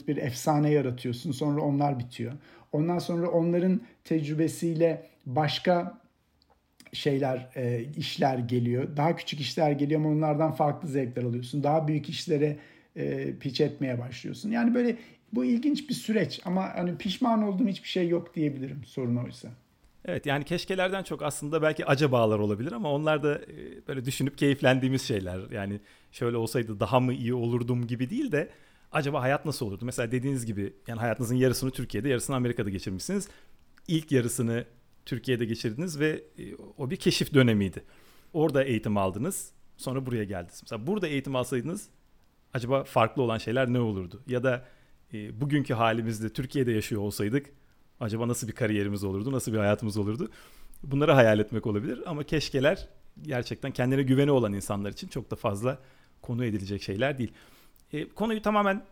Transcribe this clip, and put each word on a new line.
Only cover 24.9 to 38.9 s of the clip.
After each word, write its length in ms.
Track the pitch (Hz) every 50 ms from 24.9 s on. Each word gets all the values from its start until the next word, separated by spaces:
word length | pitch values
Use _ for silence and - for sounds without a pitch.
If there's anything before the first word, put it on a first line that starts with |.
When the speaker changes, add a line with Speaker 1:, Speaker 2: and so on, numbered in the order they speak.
| 135 131
Speaker 2:
şeyler. 500 | - - 117 98 95 90 92 90 - -
Yani 280 | - 104 98 98 101 104 - - - - _ _
şöyle 260 | - - 123 117 120
olsaydı 420 | 117 113 113 - 127 113 107 110 101
daha 200 | 117 - 131 127
mı 140 | 127 127 127
iyi 200 | 139 120 113 127
olurdum 540 | 123 117 117 120 120 123 120 123 123 120
gibi 220 | 113 123 117 131 127
değil 220 | 202 269 302 240
de 180 | 151 143 170 - - - - - - _ _ -
acaba 300 | - 143 131 143 151 139
hayat 240 | 123 131 139 147 -
nasıl 200 | 151 131 - 123
olurdu? 200 | 101 98 - 120
Mesela 260 | 127 - - 120 107
dediğiniz 340 | 127 127 123 139 139 127 117
gibi 280 | 113 101 101 98 98 - - -
yani 120 | - 117 110
hayatınızın 360 | 117 117 110 - 123 107 127
yarısını 360 | 127 127 131 117 - 127 131
Türkiye'de, 380 | - - 123 - - 104 113 143
yarısını 260 | 127 117 - - 139
Amerika'da 340 | 127 123 120 120 - 101 101
geçirmişsiniz. 580 | 95 90 - 107 95 90 - - 190 202 185 - - - - - - - - - - - -
İlk 240 | - 165 160 156 -
yarısını 540 | 139 123 117 117 - - 120 117 113 120 - - - - _ _ - - -
Türkiye'de 400 | - 131 117 - 127 123 113 120
geçirdiniz 540 | 107 113 - - 117 107 131 180 185 151 139
ve, 240 | 151 156 156 - - - -
e, 180 | - - - - - - - -
o 120 | - 135 127
bir 60 | 196
keşif 380 | - - 185 - - 160 - 147
dönemiydi. 500 | 135 127 120 110 104 98 92 - - - - - - - - - - - - -
Orada 300 | 160 156 151 135 139 135
eğitim 340 | 139 117 107 - 117